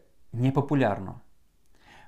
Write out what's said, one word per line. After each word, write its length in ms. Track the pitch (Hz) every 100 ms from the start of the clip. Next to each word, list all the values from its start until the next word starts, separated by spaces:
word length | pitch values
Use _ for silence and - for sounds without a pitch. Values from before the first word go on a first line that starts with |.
| _ - -
непопулярно. 880 | 117 127 139 135 143 120 98 92 - - - _ _ - - - -